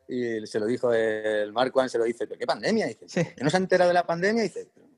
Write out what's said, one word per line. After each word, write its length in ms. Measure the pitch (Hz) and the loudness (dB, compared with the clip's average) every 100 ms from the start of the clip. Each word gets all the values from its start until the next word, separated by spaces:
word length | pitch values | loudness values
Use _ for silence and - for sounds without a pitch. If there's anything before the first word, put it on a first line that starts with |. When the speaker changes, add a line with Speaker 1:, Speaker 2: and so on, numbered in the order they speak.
| - | -8
Speaker 1:
y 380 | 127 120 113 107 | -4 -2 -4 -4
se 140 | 113 | -2
lo 60 | 107 | 0
dijo 280 | 123 123 | 0 2
el 580 | 113 110 107 107 107 104 | 2 2 0 0 0 -2
Marco, 340 | 107 131 131 131 | -2 0 0 0
se 80 | 117 | 0
lo 60 | 117 | 0
dice, 220 | 117 107 | -2 -6
"¿Pero 120 | - | -6
qué 60 | 127 | -4
pandemia?". 400 | 143 131 220 156 | -2 0 0 0
Y 40 | |
dice, 120 | 110 - | -6 -6
Speaker 2:
Sí. 140 | 180 | -2
Speaker 1:
"¿Por 120 | 165 - | -2 -2
qué 80 | |
no 60 | 143 | 0
se 80 | 185 | 0
ha 20 | |
enterado 300 | 185 185 180 | 2 4 4
de 40 | 175 | 4
la 100 | 170 | 2
pandemia?". 380 | 170 196 226 | 0 0 0
Y 40 | 214 | -2
dice, 220 | - - _ - | -4 -14 _ -20